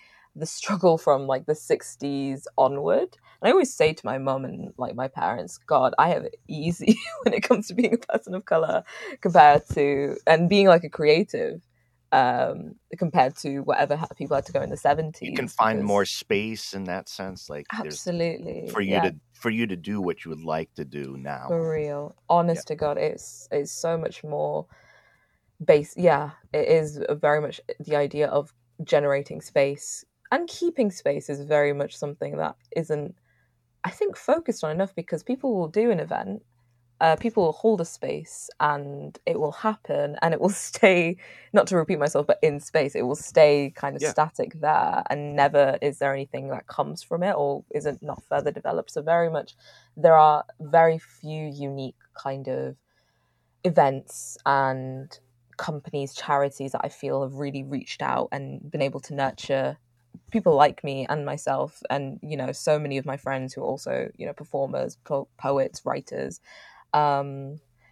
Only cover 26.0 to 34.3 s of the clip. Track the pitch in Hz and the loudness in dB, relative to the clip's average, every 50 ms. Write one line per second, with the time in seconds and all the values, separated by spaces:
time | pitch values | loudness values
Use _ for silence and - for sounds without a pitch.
26 | 180 165 147 143 151 147 - _ _ - - 151 - - 165 160 156 151 147 143 | 4 4 4 4 0 -6 -10 _ _ -6 -2 -2 4 4 4 4 4 0 -6 -6
27 | - - 147 151 - 147 147 151 151 143 - - - - - - 147 160 151 147 | -4 -4 -2 0 2 2 2 2 0 -4 -8 -10 -12 -14 -12 -12 -4 -2 0 0
28 | 143 139 - 147 147 - - 143 147 - _ _ _ _ _ - 165 - 156 143 | 0 0 0 -2 -2 0 0 -2 -2 -4 _ _ _ _ _ -12 -2 2 2 2
29 | 147 143 139 139 143 - 151 - - - - 147 139 139 143 - - - - - | 4 2 0 0 -2 -6 -12 -14 -12 -2 2 2 2 2 0 -8 -10 -14 -14 -14
30 | - _ _ _ _ - 247 302 349 339 - - 349 339 - - 226 202 180 - | -16 _ _ _ _ -2 -2 -2 -2 -4 -6 -4 -4 -2 0 0 0 0 0 -2
31 | - 143 143 147 - - 143 139 143 151 151 147 143 143 143 143 143 - - - | -4 -4 -4 -4 -4 -8 -10 -8 -2 2 2 4 4 2 0 -2 -4 -6 -6 -10
32 | 151 143 147 - - 143 147 156 156 - - _ _ - - 170 165 - 151 147 | -10 -10 -8 -8 -8 -8 -6 -6 -6 -6 -8 _ _ -8 -6 -6 -4 -2 -4 -4
33 | 143 180 - _ _ _ _ _ _ _ _ _ _ _ _ _ - - - - | -4 -8 -12 _ _ _ _ _ _ _ _ _ _ _ _ _ -10 -10 -4 -4
34 | 415 403 - - - - | -4 -4 -4 -6 0 0